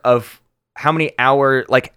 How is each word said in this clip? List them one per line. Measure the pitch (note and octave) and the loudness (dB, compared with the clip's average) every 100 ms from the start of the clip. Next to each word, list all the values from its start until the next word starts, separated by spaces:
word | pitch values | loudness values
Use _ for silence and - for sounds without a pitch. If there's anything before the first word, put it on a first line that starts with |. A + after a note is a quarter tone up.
of | B2 B2 A2+ - _ _ _ - | 0 0 -2 -18 _ _ _ -6
how | C#3+ | -4
many | D#3+ D3+ - | -2 -2 -2
hour, | B2+ C#3 C#3 C3 - | 0 2 2 0 0
like, | C3 - | -2 -2